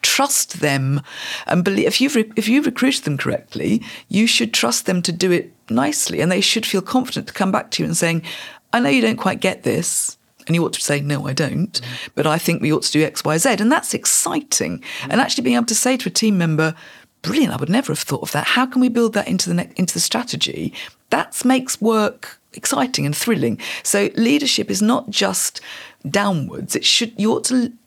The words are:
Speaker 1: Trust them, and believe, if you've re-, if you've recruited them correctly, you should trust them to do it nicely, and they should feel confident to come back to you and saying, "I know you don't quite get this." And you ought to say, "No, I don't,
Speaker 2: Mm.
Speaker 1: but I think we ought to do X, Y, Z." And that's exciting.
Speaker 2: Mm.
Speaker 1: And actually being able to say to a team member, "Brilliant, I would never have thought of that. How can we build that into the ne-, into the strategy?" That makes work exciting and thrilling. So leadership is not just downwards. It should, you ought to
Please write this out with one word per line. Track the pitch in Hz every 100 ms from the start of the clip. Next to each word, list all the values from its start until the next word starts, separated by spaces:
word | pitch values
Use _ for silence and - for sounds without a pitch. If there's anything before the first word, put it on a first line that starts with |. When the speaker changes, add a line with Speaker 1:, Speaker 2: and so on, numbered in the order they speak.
Speaker 1:
Trust | - - 269 - - -
them, | 151 139 135 139 - - - - -
and | 180
believe, | 180 196 -
if | 208
you've | 269 269
re-, | 220 -
if | 214
you've | 254 294
recruited | - 262 269 -
them | 139
correctly, | 131 - - - 76 226 - - -
you | 190 226
should | - 226
trust | - 233 233 -
them | 180
to | 175
do | 170 185
it | 175 - _ -
nicely, | 226 269 302 - -
and | 165
they | 185
should | 202 233 214
feel | 196
confident | 185 254 254 - -
to |
come | - 190
back | 185 -
to | -
you | 160
and | 165
saying, | 170 165 - - - - _
"I | -
know | 262
you | 277
don't | 220 220
quite | 190 -
get | 190 -
this." | - - 170 - - - _ _ -
And | 165
you | 160
ought |
to | -
say, | - 143
"No, | 143 143 143
I |
don't, | 135 151 147 190
Speaker 2:
Mm. | - 120 123 - -
Speaker 1:
but | 156
I | 160
think | - 170
we | -
ought | 151
to | -
do | 151
X, | 156 -
Y, | 147 160
Z." | 262 214
And | 214
that's | 311 -
exciting. | - - - - 311 - - - 90
Speaker 2:
Mm. | - - 135
Speaker 1:
And | 190
actually | 269 - 247
being | 240
able | 233
to | 220
say | 247 262
to | 196
a |
team | - 220 196
member, | 170 156 160 160 - - _ _
"Brilliant, | 160 254 247
I | -
would | 156
never | 214 269
have | 147
thought | - 139
of | -
that. | 147 -
How | - 254
can | 254
we | 254
build | 233 233
that | 208 -
into | 185 175
the | 175
ne-, | - -
into | 180
the | 170
strategy?" | - 233 247 - - - - - - _ _
That | - - - 247
makes | 254 254 -
work | 214 220 208 - - - _
exciting | - - - 254 208 143
and | 147
thrilling. | - 202 127 107 - -
So | - 208 202 -
leadership | 226 294 277 - 202
is | 190
not | 208 254 -
just | 196 196 185 - - - - - - -
downwards. | 196 202 175 127 73 - -
It | -
should, | - 233 -
you | 208
ought | 226 -
to | 254 233 -